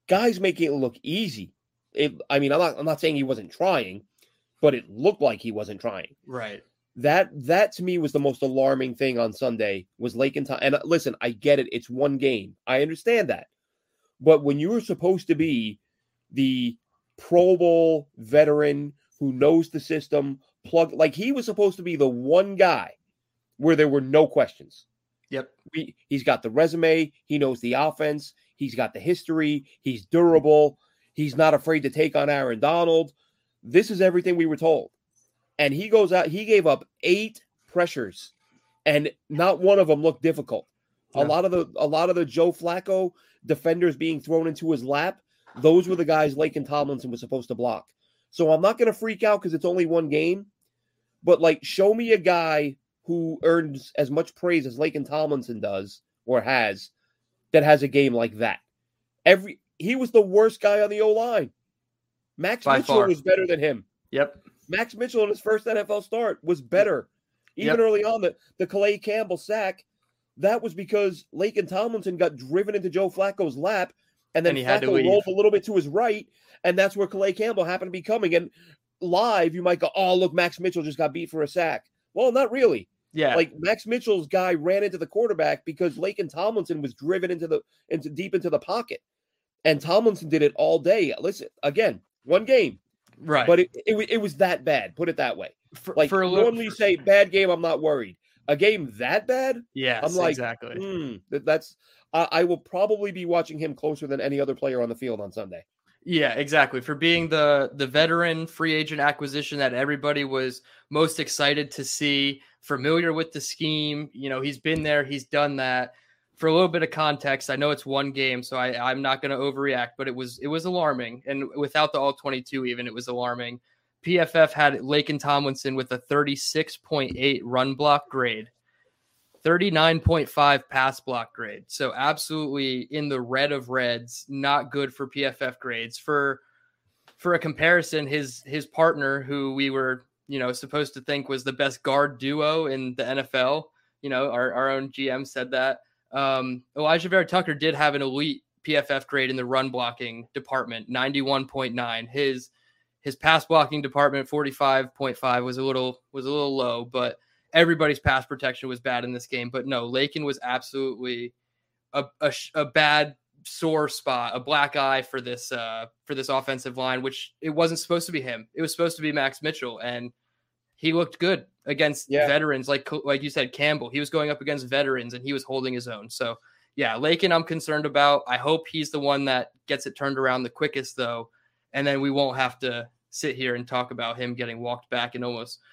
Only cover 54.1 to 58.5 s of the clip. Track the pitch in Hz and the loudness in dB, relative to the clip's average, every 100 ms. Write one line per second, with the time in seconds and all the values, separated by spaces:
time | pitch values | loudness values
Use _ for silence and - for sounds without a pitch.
54.1 | 147 160 _ 180 170 131 120 156 147 131 | -2 -4 _ -2 0 -2 -4 -4 -4 -4
55.1 | 151 151 139 120 113 101 98 101 - _ | -2 -2 -2 -4 -8 -6 -6 -8 -14 _
56.1 | _ - 123 110 131 107 98 - _ _ | _ -2 0 2 0 0 -4 -12 _ _
57.1 | _ _ _ _ 160 147 151 139 139 135 | _ _ _ _ 6 8 6 6 4 4
58.1 | 120 117 107 113 | 2 -2 -2 -4